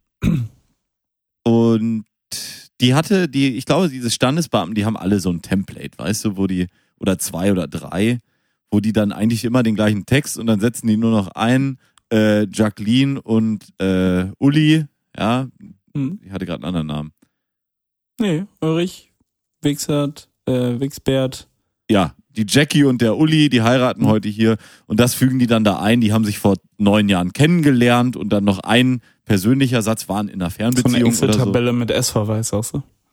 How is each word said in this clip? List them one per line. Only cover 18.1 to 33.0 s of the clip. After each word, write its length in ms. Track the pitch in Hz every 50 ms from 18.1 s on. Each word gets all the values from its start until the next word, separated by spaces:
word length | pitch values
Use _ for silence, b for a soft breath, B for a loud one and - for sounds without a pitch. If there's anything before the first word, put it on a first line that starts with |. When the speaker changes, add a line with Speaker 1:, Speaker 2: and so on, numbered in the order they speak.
| _ -
Speaker 2:
Nee, 260 | 220 196 160 156 196 - _ _
Ulrich, 500 | - 156 160 165 175 185 - - - _ _ _ _ _ _ _ _ _ _ _
Wichsert, 680 | - 147 143 - - - 151 147 147 139 147 - - _ _ _ _
äh, 340 | - 127 123 123 123 120 117
Wichsbert. 680 | 139 139 - - - - 135 135 131 131 131 - - _ _ _ _ _ _ _ _ -
Speaker 1:
Ja, 240 | 110 98 90 73 - - _ _
die 160 | _ 113 110 98
Jackie 360 | 98 135 151 147 - 151 143
und 180 | 135 127 117
der 160 | 117 110 104 110
Uli, 320 | 160 156 156 156 151 143
die 120 | 127 120 110
heiraten 400 | 117 127 131 123 127 - - 117
Speaker 2:
Mhm. 40 | 107
Speaker 1:
heute 220 | 107 107 98 107
hier 280 | 101 107 113 110 110 B B B B B B
und 140 | _ - 110
das 160 | 120 123 -
fügen 240 | - 131 131 127 131
die 80 | 123 110
dann 160 | 117 113 110
da 160 | 104 92 -
ein, 220 | 90 104 113 123
die 120 | 117 101 107
haben 120 | 110 110
sich 120 | 104 101 -
vor 180 | - 101 98 90 - _ _ -
neun 320 | 104 101 101 107 104 101
Jahren 240 | 98 87 87 92 -
kennengelernt 800 | - 143 160 175 175 151 147 131 120 120 120 120 123 123 123 117
und 140 | - - 104
dann 140 | 104 101 101
noch 160 | 101 98 95
ein 420 | - - 110 120 127 127 127 120 b b b b b
persönlicher 560 | - 110 95 90 110 131 135 139 120 127 117
Satz, 260 | 104 107 113 - - -
waren 200 | - 104 104 101
in 140 | - 95
einer 100 | 90 85
Speaker 2:
So 80 | - -
eine 140 | 104 120 123
Speaker 1:
Fernbeziehung 340 | 123 120 123 123 123 120 117
oder 40 | 113
so. 100 | - -
Speaker 2:
Excel-Tabelle 480 | - 107 104 123 - 117 123 120 123 120
mit 160 | 120 120 107
S-Verweis, 600 | - 117 123 - - 113 104 107 107 107 110 -
sagst 260 | - 101 110 - -
du? 80 | 139 - - _ _